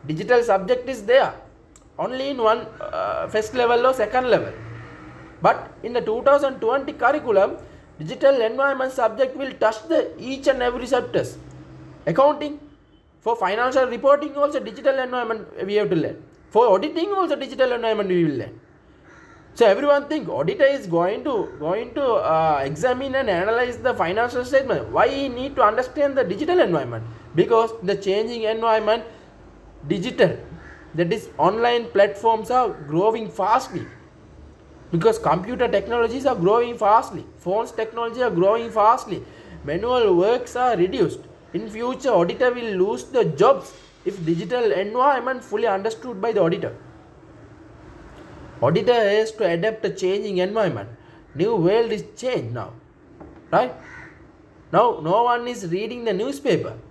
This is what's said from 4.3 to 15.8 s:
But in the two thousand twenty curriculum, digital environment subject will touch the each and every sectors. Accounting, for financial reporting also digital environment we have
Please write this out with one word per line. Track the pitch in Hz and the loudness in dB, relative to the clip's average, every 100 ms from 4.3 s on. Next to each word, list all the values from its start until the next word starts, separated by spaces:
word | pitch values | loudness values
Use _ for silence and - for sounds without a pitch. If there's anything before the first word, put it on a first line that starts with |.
| 185 117 - - - - - - - - - | 2 0 -10 -16 -16 -18 -20 -20 -20 -20 0
But | 190 269 - - | 2 2 -6 -12
in | - | -4
the | 247 | -4
two | - 226 | -2 0
thousand | 269 285 277 240 | 4 4 2 -2
twenty | 226 269 269 - | -2 -2 -4 0
curriculum, | 240 294 254 196 214 339 - - - - | 0 0 2 2 2 -2 -14 -20 -20 -14
digital | 156 247 269 269 | -10 2 4 4
environment | 220 254 277 269 262 | 0 2 0 0 -4
subject | 262 226 208 262 - | 0 -2 0 -2 -2
will | 269 - | -10 0
touch | 214 214 330 | 0 0 -2
the | 320 - - | 0 0 -8
each | 240 269 302 | -10 -2 0
and | 254 | 2
every | 247 240 240 | -2 -4 -2
sectors. | 247 240 175 117 - - - - - - - - | -2 0 -2 -2 -10 -18 -20 -20 -20 -20 -8 -2
Accounting, | 170 277 294 302 294 - _ _ _ _ _ | 4 4 2 -6 -10 -16 _ _ _ _ _
for | - 233 | -4 0
financial | 185 214 254 262 247 | 0 0 2 2 0
reporting | 233 269 285 302 277 | 2 4 4 2 0
also | 285 285 | 0 0
digital | 214 220 269 269 | -6 -2 0 0
environment | 254 247 226 226 - - | -2 -4 -4 -6 -8 -10
we | 190 | -2
have | 208 | 0